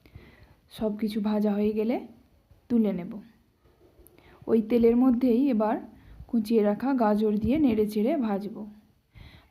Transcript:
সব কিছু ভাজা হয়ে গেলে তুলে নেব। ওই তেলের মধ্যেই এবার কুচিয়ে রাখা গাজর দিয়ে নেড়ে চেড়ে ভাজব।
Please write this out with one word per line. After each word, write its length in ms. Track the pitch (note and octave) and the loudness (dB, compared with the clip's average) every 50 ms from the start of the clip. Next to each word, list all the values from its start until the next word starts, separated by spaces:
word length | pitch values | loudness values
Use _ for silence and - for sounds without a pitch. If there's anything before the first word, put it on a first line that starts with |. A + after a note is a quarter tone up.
| - - - - - - - - - - _ _ _ _ | -20 -20 -20 -20 -20 -20 -20 -20 -20 -20 _ _ _ _
সব 260 | - - A3 G#3+ G#3 | -10 -6 -6 -6 -4
কিছু 240 | G#3 A3 G#3+ G#3 A3+ | -4 -6 -4 -4 -4
ভাজা 320 | G3+ G#3+ G#3+ G#3+ G#3 G#3+ G3+ | -2 -2 -2 0 0 0 0
হয়ে 200 | G#3 G#3 G#3+ G#3+ | 0 0 -2 -2
গেলে 340 | G#3+ G#3+ A3+ C4 F#4 - - - - _ _ _ _ _ _ _ _ _ - | -2 -2 -2 -2 -4 -6 -10 -18 -20 _ _ _ _ _ _ _ _ _ -2
তুলে 240 | A#3+ A#3 A3 G3+ F#3 | 0 2 2 2 -2
নেব। 200 | F3+ F3 - - G#3 - - _ _ _ _ _ _ _ _ _ _ _ _ _ - - _ _ _ - - - - - | -4 -8 -10 -14 -16 -18 -20 _ _ _ _ _ _ _ _ _ _ _ _ _ -20 -20 _ _ _ -20 -20 -20 -14 -4
ওই 160 | - G#3+ A3+ G#3+ | 0 0 0 2
তেলের 340 | G#3+ A#3+ A#3+ A#3 A#3 A#3 | 2 2 4 4 4 4
মধ্যেই 540 | A#3+ B3+ C4 A#3+ A#3+ C4 B3+ A3+ A#3+ C#4+ C#4+ | 4 4 4 4 2 2 2 2 2 2 2
এবার 260 | B3 G#3+ A3 G#3+ B3+ - - - - - - - - - - | 2 0 0 0 -2 -4 -6 -12 -18 -20 -20 -20 -20 -20 -10
কুচিয়ে 360 | - - A#3 G#3+ G#3+ A#3 A3 G#3 | -4 -4 -2 0 2 2 2 2
রাখা 320 | G#3 G#3 G#3 A3+ C4+ C#4 | 2 0 -2 -2 -2 0
গাজর 380 | B3 A3+ G#3 G#3+ G3+ A3 G#3+ G#3 | 0 2 2 2 2 2 0 0
দিয়ে 260 | G#3 A3 A3+ B3+ D#4+ | 0 0 0 0 2
নেড়ে 280 | D4+ B3+ A3 G#3+ G#3+ | 2 2 2 2 0
চেড়ে 300 | G#3 - G#3+ G#3 B3+ E4 | 0 0 0 0 0 0
ভাজব। 500 | D4+ A#3 G#3+ G3+ F#3+ G#3+ G3 A3+ - G#3+ G#3 - - _ _ _ _ _ _ _ - - - - - _ _ | 0 -2 -2 -2 -4 -6 -8 -10 -12 -14 -16 -18 -20 _ _ _ _ _ _ _ -20 -20 -20 -20 -20 _ _